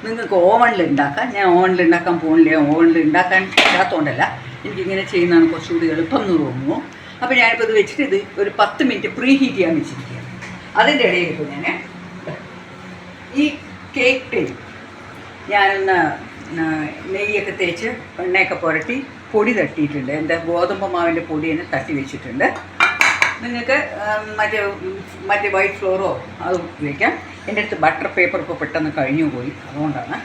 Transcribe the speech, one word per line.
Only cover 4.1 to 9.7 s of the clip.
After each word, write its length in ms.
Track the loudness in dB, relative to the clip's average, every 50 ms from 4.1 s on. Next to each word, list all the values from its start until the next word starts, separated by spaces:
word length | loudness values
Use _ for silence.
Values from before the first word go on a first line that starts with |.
| 0 0 0 0 -2 -8 -12 -14 -14 -10 -10
എനിക്കിങ്ങനെ 380 | -8 -6 -4 -4 -2 -2 -2 -4 0
ചെയ്യുന്നതാണ് 340 | 2 2 4 6 6 6 6 6 4
കുറച്ചുകൂടി 340 | -2 -4 -2 0 2 2 2 2
എളുപ്പം 260 | 0 -2 0 0 0 2
എന്ന് 140 | 2 2 2 2
തോന്നുന്നു. 340 | 0 -4 -4 -2 -2 -2 -4 -6 -10 -16 -18 -18 -18 -8 -6
അപ്പൊ 120 | -2 2 4 4
ഞാനിപ്പോ 220 | 4 4 4 2 2
ഇത് 60 | 4 4 4
വെച്ചിട്ട് 240 | 4 2 0 -2 0 2
ഇത് 80 | 2 0 0 -4 -2 -2
ഒരു 100 | -2 -2 4 2
പത്ത് 220 | 2 2 4 0 2 2
മിനിറ്റ് 200 | 2 0 -4 -6 -4
പ്രീ 140 | 0 4 4 6 6
ഹീറ്റ് 160 | 4 2 2
ചെയ്യാൻ 160 | 2 2 2